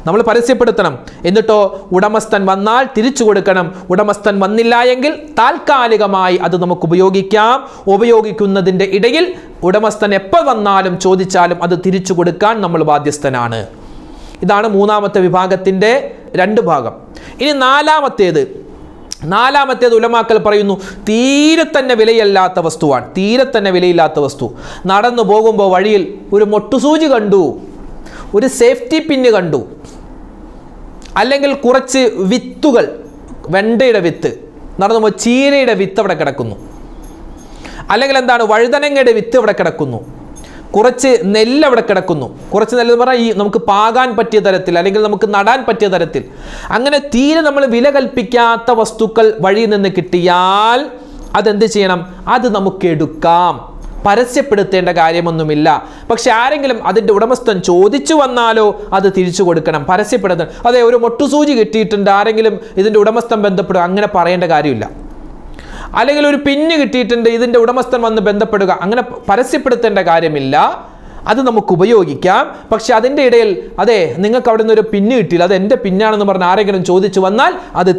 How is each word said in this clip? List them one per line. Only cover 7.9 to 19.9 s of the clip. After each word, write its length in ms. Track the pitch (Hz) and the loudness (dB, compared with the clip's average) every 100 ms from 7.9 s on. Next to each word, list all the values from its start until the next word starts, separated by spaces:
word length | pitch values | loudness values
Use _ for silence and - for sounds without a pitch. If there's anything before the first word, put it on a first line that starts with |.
| 196 233 226 214 190 196 196 185 185 196 | 2 4 4 2 -2 0 0 0 0 0
ഇടയിൽ 480 | 196 233 311 359 - - - | 0 0 0 -2 -4 -16 -4
ഉടമസ്ഥൻ 520 | 175 208 220 - 208 196 | 0 0 0 -2 -2 -2
എപ്പോൾ 260 | 196 339 294 | 0 0 2
വന്നാലും 540 | 226 208 196 185 180 | 0 0 0 0 0
ചോദിച്ചാലും 640 | 190 185 185 185 175 175 | 0 0 0 2 2 0
അത് 180 | 175 175 185 | -2 -2 0
തിരിച്ചു 280 | 190 180 | -2 -2
കൊടുക്കാൻ 480 | 175 175 175 208 226 | 0 0 0 0 0
നമ്മൾ 220 | 180 165 | -2 -2
ബാധ്യസ്ഥനാണ്. 840 | 151 147 143 143 139 127 120 117 92 - - - - - - - | 2 0 0 -4 -4 -2 -4 -6 -10 -14 -20 -20 -20 -20 -18 -6
ഇതാണ് 260 | 185 202 220 | 0 2 2
മൂന്നാമത്തെ 520 | 196 202 214 202 202 | 2 2 2 0 0
വിഭാഗത്തിൻ്റെ 920 | 180 180 185 180 190 190 208 269 - - - 170 | 0 2 0 0 0 0 2 0 -2 -14 -8 -2
രണ്ട് 260 | 185 220 | 0 0
ഭാഗം. 300 | 180 147 113 - - - - - | 0 0 -2 -10 -20 -20 -18 -4
ഇനി 100 | 285 | -2
നാലാമത്തേത്, 960 | 277 262 285 302 311 277 - 185 160 131 - - - - - - - | 0 2 2 2 0 0 0 0 2 -2 -8 -18 -20 -20 -20 -18 -12
നാലാമത്തേത് 720 | 147 202 262 285 269 254 240 | -4 0 2 2 0 2 2